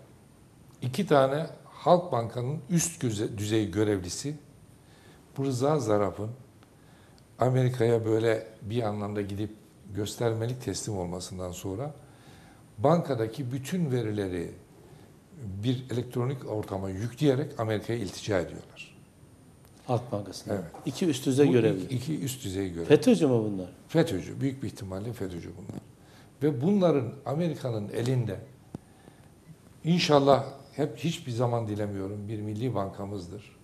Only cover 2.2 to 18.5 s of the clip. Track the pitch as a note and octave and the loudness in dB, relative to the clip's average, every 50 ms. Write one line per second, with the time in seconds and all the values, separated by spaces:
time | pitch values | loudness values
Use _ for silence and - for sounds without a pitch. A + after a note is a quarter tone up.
2.2 | A#2 A2 - B2 A#2+ B2+ D3+ D#3+ - - F3 E3 - - - - - A#2+ G#2 G2 | -2 -2 -4 -4 -4 -4 -4 -6 -4 0 0 0 0 0 -2 -2 -2 -2 0 0
3.2 | A2+ - A#2+ G2 G#2 G#2 A2+ A2 G#2+ F2+ E2+ G#2 G#2+ G#2 G#2 F#2+ F2 F2+ - - | -2 -4 -4 -4 -2 0 2 2 2 2 2 2 2 2 2 0 -2 -4 -8 -6
4.2 | - C#3+ D3+ - - - - - - - - - - - - - - - - - | -6 -8 -8 -8 -12 -20 -20 -20 -20 -20 -20 -20 -20 -20 -20 -20 -20 -20 -20 -20
5.2 | - - - - C3+ C#3 B2+ A#2 C3 C#3+ D3+ C#3 A#2 G#2+ G#2 G#2 G2+ F#2+ - - | -20 -12 -6 -2 -2 0 0 2 2 4 4 2 4 4 4 4 4 2 0 -2
6.2 | G#2 A2+ B2 - - - - - - - - - - - - - - - - - | -6 -6 -8 -10 -16 -20 -20 -20 -20 -20 -20 -20 -20 -20 -20 -20 -20 -20 -20 -20
7.2 | - - - - A2+ B2+ B2+ B2+ B2+ B2 B2+ B2+ A2+ A#2 A#2 A2+ G#2+ A2 A2 A2+ | -20 -20 -4 0 2 2 4 4 4 2 2 4 4 4 4 4 4 2 2 4
8.2 | A2 A2+ A2 A2 - - - - - G2+ A2 B2 A#2 G#2 G#2 G#2 G2+ G#2 G#2 G#2 | 4 4 2 2 0 -6 -14 -14 -10 -4 -2 -2 0 0 -2 -2 -4 -4 -4 -4
9.2 | G2+ G2 G2+ G2+ G#2+ G#2 - - - - - - - - G2 G2 G#2 G2+ - - | -4 -4 -4 -6 -6 -6 -8 -12 -20 -20 -20 -20 -18 -10 -6 -6 -6 -6 -4 -2
10.2 | A#2+ A#2 A2+ A2 A2+ A#2+ B2+ B2+ - - F#2 - - A2+ G#2 F#2+ F2+ F2 F2 F#2 | 0 0 0 0 -2 -4 -4 -4 -6 -6 -6 -4 -4 -4 -4 -4 -4 -4 -6 -8
11.2 | F2+ - F#2 F2+ F#2 F2+ F2 - - G2 F#2+ G2+ C#3 D3+ D#3 - - - - - | -8 -10 -8 -8 -8 -8 -8 -8 -8 -6 -6 -6 -6 -8 -10 -12 -18 -20 -20 -20
12.2 | - - - - - - - - - - - - G#2 C#3+ E3+ E3+ - - C3 A2 | -20 -20 -20 -20 -20 -20 -20 -20 -20 -18 -4 2 4 6 6 6 4 2 0 0
13.2 | A2 A2 - - C#3 A#2+ C3 C3+ B2+ - F#3+ F#3 E3+ C#3 B2 B2 A2+ G#2+ G#2 G#2 | 0 -2 -2 -4 -6 -4 -6 -6 -4 -4 -2 0 0 0 0 0 0 0 -2 -2
14.2 | G2 F#2 F2+ F2 E2 D2+ - - - - - - - - - - - - - - | -2 -2 -2 -4 -4 -6 -8 -14 -20 -20 -20 -20 -20 -20 -20 -20 -20 -20 -20 -20
15.2 | - - - D#3+ B2 G2 F#2 G2 G#2 C3 B2+ B2+ - - A2+ B2 A#2 - - C3 | -20 -20 -16 -14 -10 -10 -8 -4 -2 -2 -2 -2 -4 -4 -4 -4 -4 -4 -2 -2
16.2 | A#2+ C3 C#3 B2+ - G#2 G#2+ G#2+ G2+ - G2 F#2+ F#2+ F#2+ F#2+ F#2 G#2+ A#2 - - | -2 -2 -2 -6 -6 -6 -4 -4 -4 -4 -4 -4 -4 -4 -4 -4 -6 -6 -2 2
17.2 | D3+ C#3+ B2+ C3 D3+ - - - A2+ A2 A2 G2+ - - A#2 A#2+ G2+ F2+ - - | 4 4 4 4 0 -4 -4 -4 -2 0 0 -2 -2 -2 -4 -4 -4 -6 -8 -8
18.2 | - A2+ G#2 F#2 D#2+ - | -4 0 0 0 0 -2